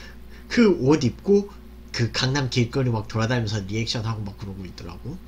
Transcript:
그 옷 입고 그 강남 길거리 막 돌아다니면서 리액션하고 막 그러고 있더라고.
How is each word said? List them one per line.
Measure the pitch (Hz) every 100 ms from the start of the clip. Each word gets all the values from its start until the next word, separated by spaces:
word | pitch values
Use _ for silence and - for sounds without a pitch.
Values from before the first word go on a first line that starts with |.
| - - - - -
그 | - 220 175
옷 | 127 156
입고 | 127 - - 202 202 - - - -
그 | - 113
강남 | - 131 143 135
길거리 | 127 117 139 127
막 | 113 101
돌아다니면서 | 110 110 123 113 107
리액션하고 | 95 107 113 127 110 110
막 | 101 98
그러고 | 98 95
있더라고. | 92 - - 92 117 180